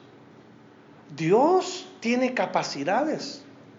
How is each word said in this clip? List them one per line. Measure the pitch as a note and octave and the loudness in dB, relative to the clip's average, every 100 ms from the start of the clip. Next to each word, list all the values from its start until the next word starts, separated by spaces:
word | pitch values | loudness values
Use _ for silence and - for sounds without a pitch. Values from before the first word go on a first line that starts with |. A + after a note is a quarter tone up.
| - - - - - - - - - - - D3+ | -20 -20 -20 -20 -20 -20 -20 -20 -20 -20 -16 -4
Dios | D#3+ G#3+ C#4+ C#4+ - - - - | 2 4 6 4 0 -10 -14 -6
tiene | A3+ B3 B3+ B3+ | -2 0 0 -2
capacidades. | F3+ F3 D#3 C#3+ C#3 G#3+ D#4 F#3+ - - - - - | -2 -2 -2 -4 0 0 0 -4 -8 -12 -18 -20 -20